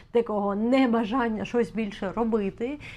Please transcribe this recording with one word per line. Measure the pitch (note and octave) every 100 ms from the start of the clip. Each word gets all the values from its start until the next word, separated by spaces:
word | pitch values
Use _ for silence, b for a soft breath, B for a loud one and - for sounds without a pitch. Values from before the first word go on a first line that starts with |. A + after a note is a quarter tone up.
| B
такого | A#3 A#3 G#3 G3+ G3+
небажання | A3+ C4 C4 A3+ G#3+ C4 A#3 G#3+ -
щось | A#3+ A#3
більше | A3 G#3+ - G3
робити | F3 A3+ A3 G3 - A#3+ D4 B